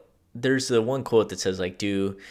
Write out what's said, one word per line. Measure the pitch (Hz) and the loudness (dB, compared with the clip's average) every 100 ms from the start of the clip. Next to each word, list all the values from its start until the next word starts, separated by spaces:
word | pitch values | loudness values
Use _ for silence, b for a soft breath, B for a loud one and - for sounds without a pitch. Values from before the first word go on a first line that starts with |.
| _ _ _ | _ _ _
there's | 120 131 135 131 | -4 0 0 2
the | 117 | 2
one | 110 135 | 2 -2
quote | 117 113 98 | 2 2 2
that | 92 | 0
says, | 95 92 | -4 -2
like, | 90 92 | -4 -4
"Do | 104 98 98 98 B | -2 0 -2 -4 B